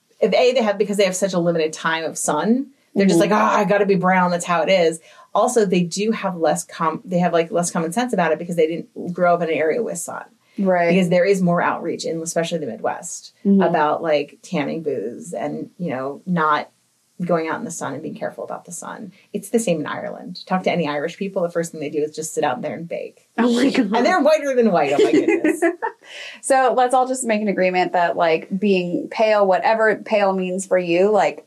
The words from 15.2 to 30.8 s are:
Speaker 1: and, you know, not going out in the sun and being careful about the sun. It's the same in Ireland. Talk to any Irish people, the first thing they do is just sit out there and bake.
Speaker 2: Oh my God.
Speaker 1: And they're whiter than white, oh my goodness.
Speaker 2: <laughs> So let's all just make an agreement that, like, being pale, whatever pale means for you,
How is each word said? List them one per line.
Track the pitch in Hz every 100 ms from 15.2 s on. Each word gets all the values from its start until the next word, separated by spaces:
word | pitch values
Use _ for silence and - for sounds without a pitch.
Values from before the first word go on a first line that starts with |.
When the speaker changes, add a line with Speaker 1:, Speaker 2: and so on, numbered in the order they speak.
| 170
Speaker 1:
and, | 135 147 - - -
you | 175
know, | 131 135 143 -
not | 175 156 147 - _ _ _ _ -
going | 175 170 160
out | 151
in |
the | -
sun | - 135
and | -
being | 156
careful | - - -
about | - -
the | -
sun. | 175 - - 196 - _
It's | 196 -
the | 226
same | 185 160
in | -
Ireland. | - - 95 - 180 -
Talk | 185
to | 180
any | 175 147
Irish | 147 160 -
people, | 196 196
the | 170
first | 170 170
thing | 160
they | 147
do | 151
is | 151 151
just | 156
sit | -
out | 147 123
there | 151
and | - 170
bake. | - - - _ -
Speaker 2:
Oh | 240
my | 233 269
God. | - 202
Speaker 1:
And | 233 285
they're | 370
whiter | 285 311 285 247
than | 226
white, | 170 -
oh | -
my | 403
goodness. | 302 - 403 311 -
Speaker 2:
<laughs> | 339 - 453 - - - - -
So | - 262 254 214
let's | 247
all | 254 254
just | 262
make | 233 214
an | 214
agreement | 185 185 180 175
that, | 180 170 175
like, | 170 160 - 190
being | 208 185 175 170 -
pale, | - 220 208 202
whatever | 180 - 220 220 -
pale | - 214 196
means | 190 185 185 190
for |
you, | 185